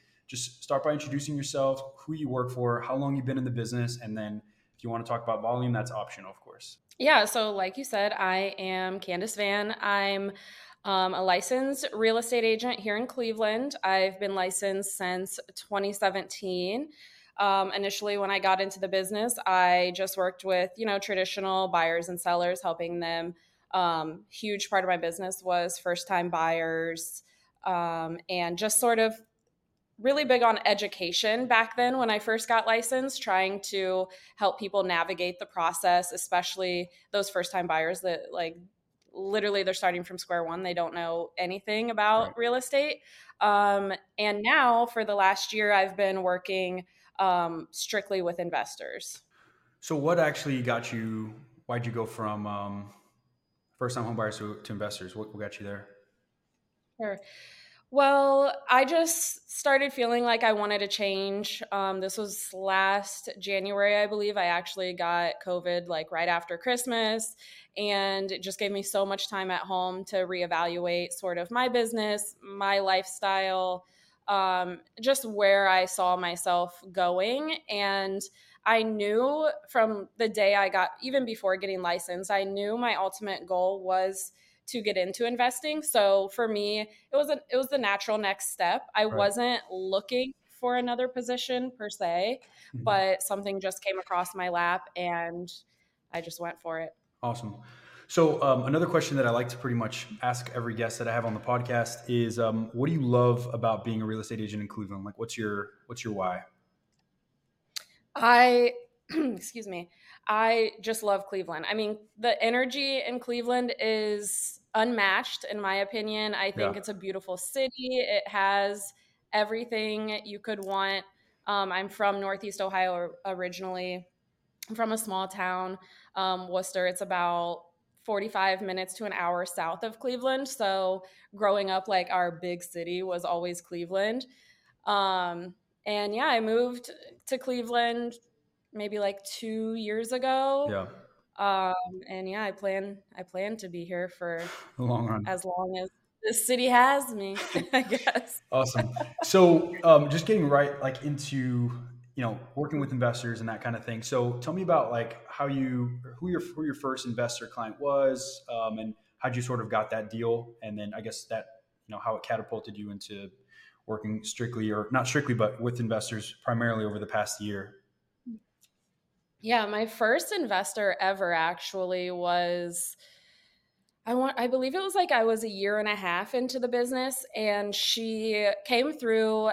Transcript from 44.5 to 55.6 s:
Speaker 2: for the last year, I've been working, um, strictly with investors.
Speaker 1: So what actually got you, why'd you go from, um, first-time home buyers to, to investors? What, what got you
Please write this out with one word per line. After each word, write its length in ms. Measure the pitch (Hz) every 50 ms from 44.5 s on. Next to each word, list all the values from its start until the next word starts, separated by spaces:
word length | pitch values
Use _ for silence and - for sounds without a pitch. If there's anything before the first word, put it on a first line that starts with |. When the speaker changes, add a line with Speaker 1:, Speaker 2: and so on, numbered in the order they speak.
| 285 311 269 247 233 233 240
Speaker 2:
for 180 | 240 - 233 220
the 120 | 214 202
last 360 | 202 196 190 202 - - -
year, 220 | - 214 214 208 208
I've 240 | 202 190 196 185 190
been 260 | 202 190 190 190 185
working, 600 | 180 180 180 - - 190 185 185 180 180 185 180 - _ _ _ _ _ -
um, 480 | 196 190 180 175 170 165 170 165 - -
strictly 500 | - - - - - 208 196 - 202 190
with 180 | 175 170 175 180
investors. 840 | 175 170 165 131 113 - - - - 64 62 - - - - - - _ _ _ _ _ _ _ _ _ _ _
Speaker 1:
So 160 | - - 165 147
what 200 | 139 160 175 170
actually 440 | 160 151 147 - - 143 135 127
got 320 | 123 123 117 117 117 - 123
you, 400 | 117 113 113 110 110 110 110 110 - - - _ _ _
why'd 200 | - 123 123 120
you 60 | 120
go 140 | 113 117 113
from, 420 | 110 - - 110 107 107 104 104 104
um, 460 | 104 101 101 101 101 101 101 107 - _ _ _ _ _ _ _ _ _ _ _ _ _ _ _ _ -
first-time 280 | 127 120 123 127 113
home 100 | 113 117
buyers 220 | 110 110 107 104 -
to, 180 | 107 104 107 - -
to 80 | -
investors? 420 | 110 98 104 104 - - 92 92 -
What, 200 | 107 107 107 -
what 80 | 107
got 180 | 104 101 -
you 60 | -